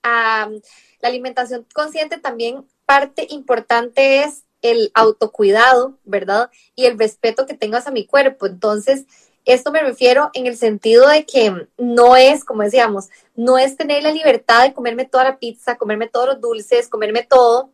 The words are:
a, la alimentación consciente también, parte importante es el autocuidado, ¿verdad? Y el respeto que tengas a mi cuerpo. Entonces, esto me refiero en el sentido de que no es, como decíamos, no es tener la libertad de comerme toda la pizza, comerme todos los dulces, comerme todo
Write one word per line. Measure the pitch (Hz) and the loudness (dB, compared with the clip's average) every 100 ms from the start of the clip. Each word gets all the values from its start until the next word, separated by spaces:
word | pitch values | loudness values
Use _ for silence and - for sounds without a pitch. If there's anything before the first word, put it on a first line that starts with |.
a, | 240 233 226 220 214 214 _ _ _ _ | -2 -2 0 -4 -6 -12 _ _ _ _
la | 240 | -6
alimentación | 254 254 240 240 247 233 | -6 -8 -8 -8 -10 _
consciente | - 302 311 302 330 | -8 -6 -6 -8 -8
también, | 277 233 233 269 269 _ - | -10 -8 -8 -8 _ _ 0
parte | 277 277 294 - | 0 0 -8 -12
importante | 294 262 233 226 233 240 254 269 269 | -14 -4 -4 -2 -4 -2 0 2 2
es | 294 294 _ _ | -2 -8 _ _
el | 233 233 214 | -2 0 0
autocuidado, | 226 220 214 214 - 202 214 247 254 269 269 - | 2 2 0 -6 0 0 4 4 4 0 _ -8
¿verdad? | 196 180 202 247 _ _ - | -6 -2 -4 -4 _ _ -2
Y | 254 | -2
el | 220 | 0
respeto | 220 - 233 226 269 | -4 -2 -4 -4 -8
que | |
tengas | 302 214 233 269 | -8 -6 -6 -6
a | |
mi | 254 202 | -10 -2
cuerpo. | 277 269 269 196 | 0 -2 -4 -10
Entonces, | 180 214 214 233 269 269 _ _ _ - | -6 -4 -4 -2 -4 -6 _ _ _ 0
esto | 247 285 | 0 0
me | 311 | -4
refiero | 285 226 247 254 294 | -4 0 2 2 0
en | 262 254 | -6 -8
el | 233 | -4
sentido | 226 208 226 233 269 | -4 -2 2 6 6
de | 302 302 | 4 0
que | 262 220 180 - - | 0 0 -2 -14 -10
no | 247 240 240 254 | -4 4 6 8
es, | 262 294 | 6 2
como | - 220 | -6 -6
decíamos, | 208 247 233 196 190 _ _ - | 0 0 0 -2 -12 _ _ -6
no | 240 254 | 0 2
es | 269 269 | 0 -4
tener | 302 285 | -4 -2
la | 302 | -2
libertad | 311 311 233 - 233 | 0 0 0 2 2
de | 269 | 2
comerme | 269 240 233 262 | 0 -8 -6 -4
toda | 254 | 0
la | 262 269 | 0 -2
pizza, | 233 233 - 233 | -14 -10 -10 -8
comerme | 208 214 233 | -6 -6 -6
todos | 240 254 | -4 -4
los | 269 | -4
dulces, | 233 226 202 240 240 | -6 -8 -2 -2 -2
comerme | 214 214 220 | -6 -4 -4
todo | 240 262 240 240 269 | 2 4 6 2 -4